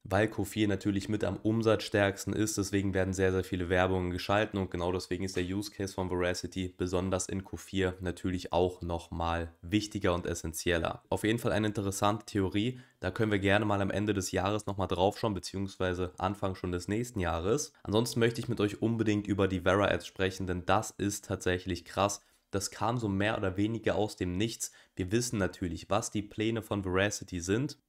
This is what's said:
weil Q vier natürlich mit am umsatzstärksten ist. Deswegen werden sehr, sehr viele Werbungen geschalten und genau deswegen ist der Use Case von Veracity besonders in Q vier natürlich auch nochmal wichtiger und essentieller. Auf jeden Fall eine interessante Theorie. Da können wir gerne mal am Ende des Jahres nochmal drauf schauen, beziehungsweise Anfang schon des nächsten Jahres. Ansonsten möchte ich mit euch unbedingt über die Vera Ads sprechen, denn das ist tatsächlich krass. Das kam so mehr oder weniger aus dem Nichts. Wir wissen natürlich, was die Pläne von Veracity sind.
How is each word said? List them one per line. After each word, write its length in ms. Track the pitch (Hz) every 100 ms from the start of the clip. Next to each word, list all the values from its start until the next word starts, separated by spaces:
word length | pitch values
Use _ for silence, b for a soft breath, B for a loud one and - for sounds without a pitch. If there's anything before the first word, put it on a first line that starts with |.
| -
weil 240 | 95 107
Q 160 | - 98
vier 240 | - 104
natürlich 400 | 95 104 98 98
mit 160 | 104 95
am 100 | 95
umsatzstärksten 960 | 110 110 110 104 - 104 98 98 -
ist. 240 | 95 107 -
Deswegen 360 | 95 101 98
werden 200 | 95 92
sehr, 200 | 92 95
sehr 100 | 92
viele 240 | 92 92 87
Werbungen 420 | 92 92 92 90
geschalten 460 | 87 - 101 107 101
und 140 | 92
genau 220 | 87 87
deswegen 320 | 92 - 90 95
ist 100 | 92
der 80 |
Use 260 | 90 95 104
Case 240 | - 98
von 140 | - 92
Veracity 640 | 90 87 90 87 95 90 -
besonders 500 | 92 90 92 92 -
in 160 | 95
Q 140 | - 90
vier 400 | - 95 92 90
natürlich 540 | 90 87 98 90 -
auch 280 | 85 90 -
nochmal 720 | 85 85 - 85 85 85 82 -
wichtiger 540 | 87 104 104 104 95 87
und 100 | 87
essentieller. 800 | 85 101 - - 85 82 - _
Auf 160 | 95 104
jeden 120 | 120
Fall 140 | 120
eine 160 | 92 107
interessante 580 | 104 98 95 101 110 -
Theorie. 540 | 104 95 104 110 127 B B
Da 100 | 92
können 220 | 95 110
wir 60 | 104
gerne 260 | 98 101 107
mal 160 | 101
am 100 | 95
Ende 220 | - 104
des 180 | 98 90
Jahres 340 | 95 95 107 101
nochmal 220 | 98 92
drauf 320 | 87 95 104
schauen, 140 | 113
beziehungsweise 800 | 95 - 95 98 - 92 90 90 -
Anfang 380 | 92 101 98 92
schon 160 | 90
des 160 | 90 90
nächsten 320 | 104 123 -
Jahres. 540 | 87 82 90 135 - b
Ansonsten 380 | - 101 123 127
möchte 180 | 117 117
ich 80 | 117
mit 140 | 120
euch 200 | 104 -
unbedingt 460 | 110 113 110 104 101
über 220 | 101 95
die 100 | 92
Vera 320 | 92 95 98
Ads 160 | 87 -
sprechen, 400 | - 95 - 92
denn 180 | 90 87
das 260 | 98 113
ist 340 | - 101 101 -
tatsächlich 580 | 92 - 90 - 90
krass. 380 | - - 101 - b b b
Das 220 | 98 -
kam 260 | - 104 123
so 120 | 110
mehr 280 | 98 104 113
oder 200 | 98 92
weniger 400 | 104 117 - 87
aus 180 | 107 -
dem 220 | 90 90
Nichts. 340 | 117 - - B B -
Wir 160 | 92
wissen 260 | 113 123 110
natürlich, 520 | 90 - 87 82 -
was 220 | 101 110
die 100 | 110
Pläne 400 | 101 - 110 117
von 220 | 104 101
Veracity 580 | 95 92 101 - - 90
sind. 360 | 85 107 147 -